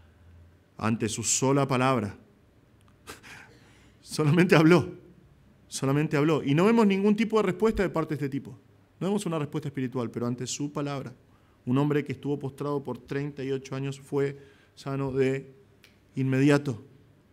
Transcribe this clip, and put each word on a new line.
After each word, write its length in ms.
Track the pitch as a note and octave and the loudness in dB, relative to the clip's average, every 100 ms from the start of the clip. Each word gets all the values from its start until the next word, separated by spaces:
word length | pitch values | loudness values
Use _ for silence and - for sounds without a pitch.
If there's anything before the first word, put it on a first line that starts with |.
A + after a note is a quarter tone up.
| _ _ - - - _ _ - | _ _ -20 -20 -20 _ _ -6
Ante 320 | G#2+ A2+ A2 | -4 -2 -4
su 140 | A2 | -4
sola 440 | A2 - C3 C#3 C#3 | -4 -2 0 0 0
palabra, 500 | B2+ B2+ B2+ G#2 - - _ _ _ _ _ _ _ - | 0 0 0 -2 -8 -20 _ _ _ _ _ _ _ -20
<laughs> 960 | - - - - - - - - _ | -20 -20 -20 -20 -20 -20 -20 -20 _
solamente 520 | - - D3+ C3+ F3 | -12 -2 2 4 6
habló, 380 | D#3 D#3+ F3 - - - - _ _ _ _ _ | 8 8 6 4 -8 -20 -20 _ _ _ _ _
solamente 500 | - C3+ C#3+ D#3 D3+ | -6 0 0 0 2
habló. 260 | D3+ C#3+ | 2 2
Y 100 | C3+ | 2
no 120 | C#3+ G3+ | 4 4
vemos 200 | A#3 G3+ | 6 4
ningún 300 | F#3+ G3+ G#3+ | 4 2 2
tipo 220 | A3 A3 | 2 2
de 60 | |
respuesta 380 | F#3+ F3+ A3 G#3+ | 0 0 0 0
de 60 | F3 | -2
parte 220 | D#3+ D#3 | -2 -4
de 140 | C#3+ | -4
este 40 | C#3+ | -4
tipo. 280 | C3+ G#2 B2 _ _ _ _ | -6 -8 -18 _ _ _ _
No 80 | F3 | -4
vemos 180 | G3+ F3+ | -2 -2
una 120 | D#3+ | -4
respuesta 300 | C#3+ D#3 C#3+ | -4 -6 -6
espiritual, 420 | C3+ B2+ C3 A2+ | -6 -6 -4 -6
pero 160 | A#2 A#2+ | -4 -4
ante 200 | B2 B2+ | -4 -8
su 260 | - C#3+ | -6 -6
palabra, 400 | D3 C#3+ C#3 B2 - _ _ _ _ - | -6 -6 -8 -10 -16 _ _ _ _ 0
un 120 | C3 | 2
hombre 260 | D3 D3 | 2 0
que 80 | C#3+ | -2
estuvo 260 | C#3 C3+ C#3+ | -8 -6 -6
postrado 440 | C3+ C#3 C#3+ C#3+ | -8 -8 -6 -6
por 160 | C3 A#2+ | -6 -12
treinta 440 | - C#3 C#3+ C#3+ | -8 -6 -6 -8
y 60 | C3+ | -6
ocho 240 | C3+ C3 | -6 -6
años 260 | C3+ C3+ C3+ | -8 -8 -10
fue 380 | - C#3 C#3 C#3 - - _ | -6 -2 -2 -4 -18 -20 _
sano 380 | - C#3+ C#3 C#3 | -16 -8 -6 -4
de 400 | C3 C3 C3+ - - _ _ - _ _ | 0 0 0 -8 -20 _ _ -20 _ _
inmediato. 680 | - C3 C3 C#3+ C#3+ C#3 G#2+ - - _ _ _ | -4 0 2 4 4 0 -8 -12 -20 _ _ _